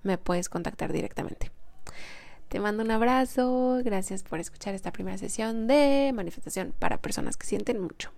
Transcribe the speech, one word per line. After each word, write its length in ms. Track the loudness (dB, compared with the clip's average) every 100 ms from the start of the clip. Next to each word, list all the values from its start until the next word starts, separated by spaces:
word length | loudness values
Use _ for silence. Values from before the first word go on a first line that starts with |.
me 160 | 0 0
puedes 300 | 0 0 0
contactar 440 | -4 -4 -4 -2
directamente. 580 | -2 -2 -4 -6 -2 -4 -4 -12 -8 -8 -8 -10 -12 -14 -14 -6
Te 120 | -2
mando 220 | 0 0
un 80 | 2
abrazo, 880 | 4 4 4 2 2 2 2 2 2
gracias 400 | 2 0 0 -4
por 160 | -4 -6
escuchar 360 | -6 -8 -6
esta 180 | -6 -6
primera 240 | -4 -4 -4
sesión 500 | -4 -4 -2 0 4
de 460 | 6 8 6 4
manifestación 600 | 2 -4 -4 -4 -4 -2 2
para 220 | 4 4
personas 360 | 0 0 0 0
que 100 | 0
sienten 340 | -2 0 -2
mucho. 300 | -4 -6 -12